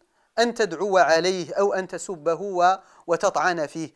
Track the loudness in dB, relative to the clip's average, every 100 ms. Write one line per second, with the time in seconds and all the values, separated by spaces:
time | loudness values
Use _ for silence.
0 | _ _ _ -2 -2 0 -2 -2 0 4
1 | 4 4 2 -2 -4 -2 0 0 -6 -10
2 | -10 -8 -4 -4 -4 2 2 2 -4 -14
3 | -4 0 0 0 0 -2 -4 -8 -12